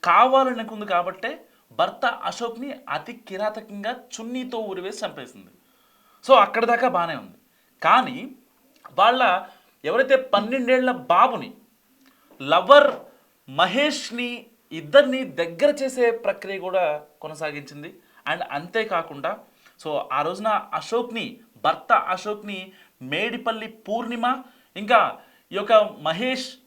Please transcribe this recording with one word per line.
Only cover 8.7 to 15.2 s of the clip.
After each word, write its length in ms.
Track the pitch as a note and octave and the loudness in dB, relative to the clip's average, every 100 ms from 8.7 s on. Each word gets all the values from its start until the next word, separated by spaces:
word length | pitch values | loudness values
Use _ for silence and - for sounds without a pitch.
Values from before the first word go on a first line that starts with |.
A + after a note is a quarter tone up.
| _ - - | _ -10 4
వాళ్ళ 440 | G#3 B3+ A#3+ F#3 - - _ _ C#3+ | 4 6 2 2 -4 -20 _ _ -2
ఎవరైతే 300 | G#3+ C4 C4+ | 0 4 2
పన్నెండేళ్ల 760 | C4 G3+ G#3+ C4 A#3+ B3+ B3+ | 4 0 0 -4 2 2 2
బాబుని, 600 | B3+ - F3 B3 A3+ A#2 - _ _ _ _ _ _ _ - | -2 2 4 4 2 -10 -16 _ _ _ _ _ _ _ -14
లవర్ 500 | C3+ E3 F#3 C#4+ C#4+ - - _ _ _ - | 2 2 8 8 8 0 -14 _ _ _ -12
మహేష్ని, 960 | C3+ F3+ A3 D4 D4 - A#3 B3 A#3+ - _ _ | 0 0 2 0 -2 -8 -8 -8 -8 -16 _ _
ఇద్దరిని 520 | D#3 D3 C4+ C4 C4 | -12 4 4 4 0